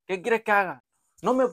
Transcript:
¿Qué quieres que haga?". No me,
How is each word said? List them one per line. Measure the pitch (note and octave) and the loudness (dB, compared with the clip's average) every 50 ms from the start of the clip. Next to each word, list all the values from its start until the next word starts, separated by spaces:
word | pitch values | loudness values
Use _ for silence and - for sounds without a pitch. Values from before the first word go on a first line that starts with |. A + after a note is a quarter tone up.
| _ | _
¿Qué | - F#3 F#3+ | -8 -8 -6
quieres | E3 - A3+ A3 A3 | -2 0 -2 0 0
que | - | 0
haga?". | G#3 G3+ G3 F3 C#3+ B2+ _ _ _ _ _ _ _ _ | 2 2 2 0 -4 -12 _ _ _ _ _ _ _ _
No | - G3+ B3+ | -2 -2 0
me, | C4 C4 A#3+ | 2 0 -2